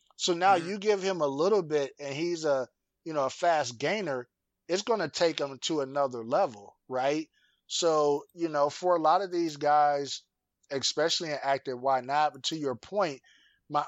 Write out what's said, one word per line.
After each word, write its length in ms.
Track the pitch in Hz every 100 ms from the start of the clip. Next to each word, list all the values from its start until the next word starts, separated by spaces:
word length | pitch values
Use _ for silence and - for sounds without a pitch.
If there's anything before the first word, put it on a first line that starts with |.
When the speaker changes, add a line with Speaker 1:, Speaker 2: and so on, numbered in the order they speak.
| _ -
Speaker 1:
So 180 | -
now 220 | 170 190 185
Speaker 2:
Mm-hmm. 140 | 170
Speaker 1:
you 80 | 208
give 240 | 208 202
him 200 | 190 180
a 60 | 143
little 360 | 139 180 208
bit 300 | 156 147 135 -
and 140 | 139
he's 320 | 139 175 170 156
a, 220 | 135 123 _ _ _
you 100 | 165
know, 120 | 156 131
a 40 |
fast 500 | - 175 160 127 113
gainer, 500 | 139 214 175 131 - _ _ _ -
it's 160 | 185
gonna 260 | 226 220 156
take 300 | - 170 156
him 180 | 143 131
to 180 | - 156
another 420 | 135 143 139 123
level, 540 | 113 156 180 107 202 _ -
right? 400 | 127 139 156 156 _ _ _ -
So, 560 | - 170 156 147 143 -
you 140 | 175 165
know, 220 | 147 147
for 260 | - 180 175
a 60 |
lot 200 | 156 180
of 100 | 196
these 260 | 175 170 147
guys, 640 | 147 151 147 143 139 - _ _ _ _ -
especially 640 | 139 - - 160 - 165
in 60 | 139
active, 400 | 135 135 - 123
why 200 | 131 131
not? 320 | 123 147 151
But 100 | 139
to 120 | - 160
your 200 | 143 120
point, 460 | - 185 170 135 _ _ _ _ -
my 160 | 147